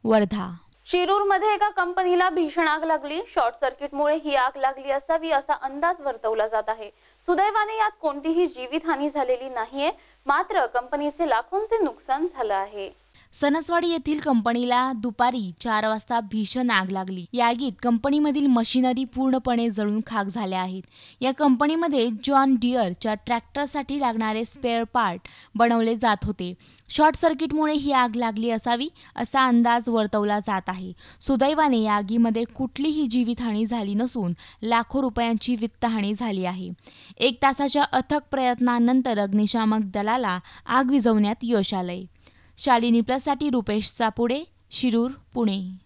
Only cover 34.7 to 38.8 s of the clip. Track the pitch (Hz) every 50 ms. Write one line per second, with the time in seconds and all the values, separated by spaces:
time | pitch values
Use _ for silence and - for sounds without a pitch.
34.7 | 233 233 233 - - 269 277 254 220 240 233 233 233 214 - - 247 220 220 226
35.7 | _ _ - 233 226 220 202 202 214 202 247 226 196 190 185 180 180 185 185 175
36.7 | 175 _ _ - - - - - - _ - 254 240 - - 269 269 - 285 277
37.7 | 233 285 277 - - 254 254 - 294 294 277 _ - 269 262 247 247 240 247 247
38.7 | 240 240